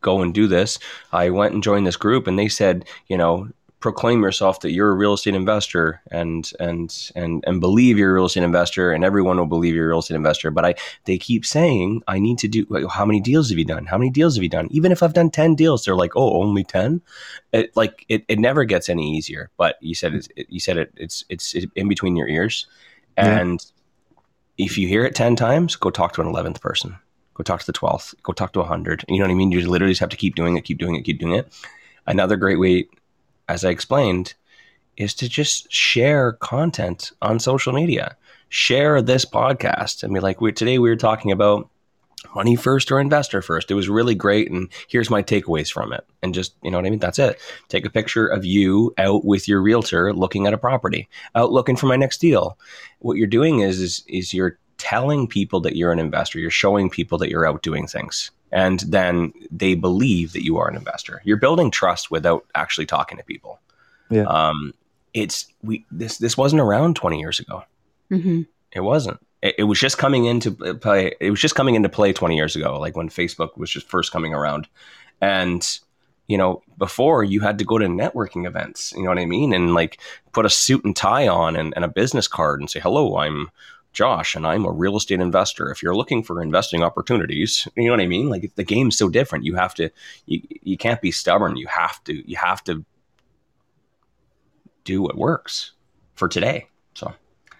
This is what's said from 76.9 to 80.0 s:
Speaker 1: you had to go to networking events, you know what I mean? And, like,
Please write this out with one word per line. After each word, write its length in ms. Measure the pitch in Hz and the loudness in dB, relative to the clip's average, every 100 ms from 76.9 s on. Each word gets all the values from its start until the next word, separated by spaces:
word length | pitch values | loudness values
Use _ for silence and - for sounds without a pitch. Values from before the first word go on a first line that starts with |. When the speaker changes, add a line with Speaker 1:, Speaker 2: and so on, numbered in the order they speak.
| - 139 147 | 0 2 4
Speaker 1:
you 160 | 101 101 | 2 0
had 180 | 104 104 | 0 -2
to 60 | |
go 140 | 104 110 | 0 0
to 80 | 98 | 0
networking 600 | 92 143 123 101 87 90 | 0 -4 -4 -8 -6 -8
events, 460 | 87 - - - | -8 -10 -12 -12
you 80 | - | -6
know 40 | 92 | -2
what 100 | 90 | -2
I 60 | |
mean? 300 | 85 90 143 | 0 0 0
And, 180 | 92 87 | 2 2
like, 260 | 85 82 - | 2 0 -4